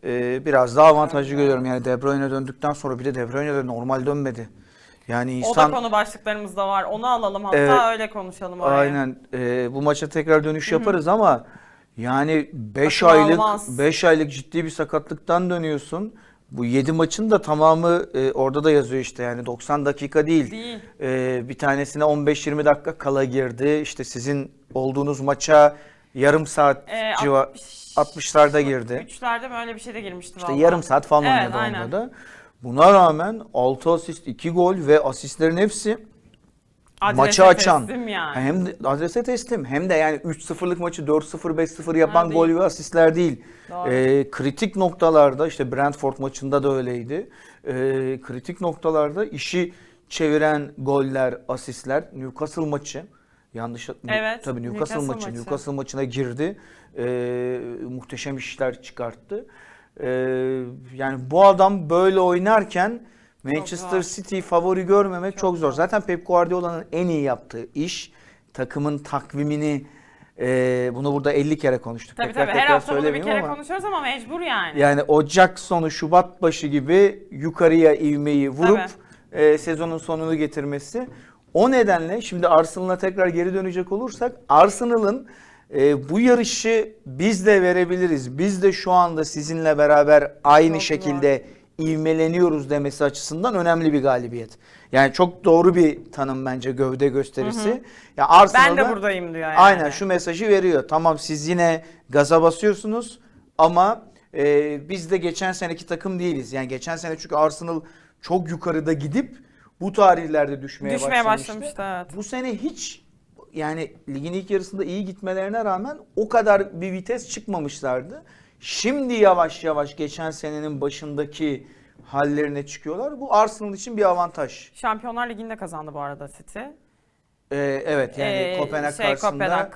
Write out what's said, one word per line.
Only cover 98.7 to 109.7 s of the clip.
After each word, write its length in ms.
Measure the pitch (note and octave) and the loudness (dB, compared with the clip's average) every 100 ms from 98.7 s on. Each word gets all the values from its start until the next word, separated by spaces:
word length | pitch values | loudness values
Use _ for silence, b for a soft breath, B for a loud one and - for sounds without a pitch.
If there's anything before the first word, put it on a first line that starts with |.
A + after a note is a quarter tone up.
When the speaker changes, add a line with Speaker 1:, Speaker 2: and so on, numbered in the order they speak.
| C#4 | 4
Speaker 2:
"Ben 80 | B3+ | 2
de 40 | |
buradayım." 440 | A3 G3+ F#3 F3 | 0 -4 -4 -6
diyor 140 | E3 D#3+ | -8 -4
yani. 100 | D#3 | 6
Speaker 1:
Aynen, 320 | F#3+ F#3+ D3+ | 8 8 2
şu 160 | D3+ G3 | -2 -2
mesajı 420 | F3+ F3 E3+ A3 | -2 -2 -4 2
veriyor. 400 | G3+ F#3 D#3 C3 | 2 4 2 2
"Tamam, 300 | D#3 E3 D#3 | 0 0 0
siz 300 | - D3+ D3+ | -4 -8 -2
yine 360 | F3 E3+ D#3+ B B _ | 2 2 0 B B _
gaza 320 | D3 C#3+ E3 | 0 4 6
basıyorsunuz 800 | E3 E3 G#3 G3 G#3+ A3+ A#3 - b b b _ | 4 2 -2 -2 -4 -8 -8 -16 b b b _
ama, 440 | D#3+ E3+ F#3+ A3+ - b b | 2 4 2 0 -10 b b
e, 540 | D#3+ C#3+ D3 D3 D3 D3 | -2 2 2 2 -4 -8
biz 220 | F#3+ E3 | -12 -4
de 60 | F#3+ | -2
geçen 360 | E3+ E3+ F#3+ | -2 -4 -6
seneki 340 | F#3 F3 E3 - | -6 -8 -10 -8
takım 320 | E3 G3 F#3 | -8 -6 -6
değiliz." 340 | F3+ D3 A#2+ | -4 -6 -6
Yani 160 | C3 C3 | -8 -8
geçen 280 | C3 E3 E3 | -10 -10 -10
sene 200 | E3+ D#3 | -8 -10
çünkü 160 | - D3+ | -6 0
Arsenal 440 | D#3 D3+ E3+ E3 D#3+ b b b | 0 0 -8 -8 -10 b b b
çok 300 | - F#3 D#3+ | -4 -4 -4
yukarıda 420 | E3+ - D#3+ D3+ | -6 -4 -4 -2
gidip 440 | D#3 C#3+ F3 C4+ - b b b | -4 -4 -6 -6 -12 b b b